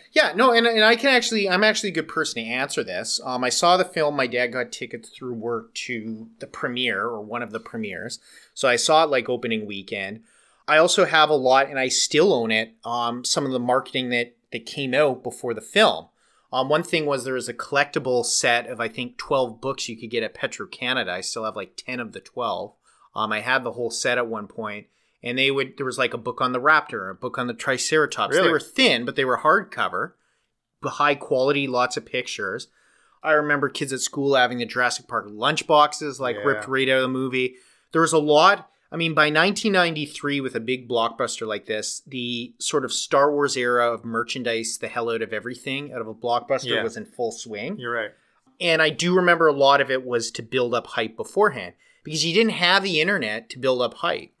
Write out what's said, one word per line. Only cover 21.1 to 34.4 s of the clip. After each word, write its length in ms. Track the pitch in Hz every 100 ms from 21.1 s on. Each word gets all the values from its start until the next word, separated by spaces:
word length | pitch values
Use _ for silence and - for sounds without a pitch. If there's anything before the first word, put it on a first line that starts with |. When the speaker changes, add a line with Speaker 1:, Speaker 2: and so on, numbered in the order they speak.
Speaker 1:
I 100 | 90
still 240 | - 117
have, 120 | 110 104
like, 160 | 95 -
ten 220 | - 127
of 140 | 110
the 80 | -
twelve. 540 | - 123 113 90 104 _ _ _ _ -
Um, 160 | 107
I 80 | 107
had 240 | 120 131
the 80 | 123
whole 180 | 113 117
set 280 | - 131 123
at 100 | 117
one 180 | 110 104
point. 400 | - 107 104 - _ _ _
And 140 | 120 127
they 140 | 139
would, 240 | 135 131 -
there 80 |
was, 140 | 131 123
like, 160 | 123
a 40 | 120
book 220 | 120 -
on 120 | 127
the 80 | 127
raptor, 500 | 143 156 - 110 95
a 40 |
book 220 | 92 123 127
on 100 | 123
the 60 |
triceratops. 800 | 117 - 127 - 156 143 - 98
They 60 | 165
Speaker 2:
Really? 120 | 170
Speaker 1:
were 60 | 151
thin, 460 | - - 247 120
but 120 | 123 139
they 80 | 131
were 100 | 117
hardcover, 760 | 151 196 185 - 95 90 160 _ _ _ _ _ _ _
but 120 | 143
high 220 | - 147
quality, 520 | 139 - 127 135 143 135
lots 300 | 123 123 123
of 80 | 117
pictures. 640 | 127 127 - 98 117 - _ _ _ _ _
I 100 | 156
remember 360 | 151 147 143 139
kids 240 | - 139
at 80 | 131
school 340 | - 143 139
having 220 | 135